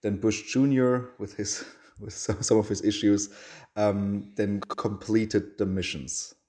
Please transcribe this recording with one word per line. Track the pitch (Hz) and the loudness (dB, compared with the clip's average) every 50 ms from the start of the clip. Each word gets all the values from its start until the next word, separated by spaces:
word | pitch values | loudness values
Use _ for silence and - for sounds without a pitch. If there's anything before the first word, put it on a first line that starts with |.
| - | -2
Then | 107 101 | -2 -4
Bush | 90 - 110 107 - - - - | 0 0 0 0 0 -6 -2 2
Junior, | 131 135 139 139 131 127 123 123 127 123 123 - | 4 4 4 6 4 4 4 4 2 0 -6 -10
with | _ 104 98 - | _ -12 -12 -8
his, | - 104 - - - - - - _ | -8 -6 -6 -6 -8 -10 -14 -18 _
<laughs> | _ - _ - | _ -20 _ -16
with | 101 107 - | -16 -14 -12
some, | - - - 107 - - | -10 -4 -4 -4 -2 2
some | - 117 | 4 4
of | 110 107 - | 4 4 2
his | 110 - - | -2 0 0
issues, | 107 104 - - 104 101 101 - - - - - - - - - _ _ | 0 0 2 4 4 4 4 2 -4 -10 -20 -20 -20 -20 -20 -20 _ _
um, | 104 104 104 98 101 101 101 101 104 101 - - | 0 2 2 2 2 0 -2 -2 -4 -6 -8 -2
then | - 107 104 101 101 | -2 0 0 0 -2
completed | - - - - - 110 104 95 - - 107 113 110 104 - 104 - - - | -4 -6 -10 -4 -4 -4 -4 -4 -4 2 2 2 2 2 0 -2 -2 -2 -4
the | - 104 | -4 -2
missions. | 95 95 95 87 - - 80 65 65 - - - - - _ _ | -2 0 -2 -4 -4 -6 -8 -10 -8 -10 -10 -10 -12 -16 _ _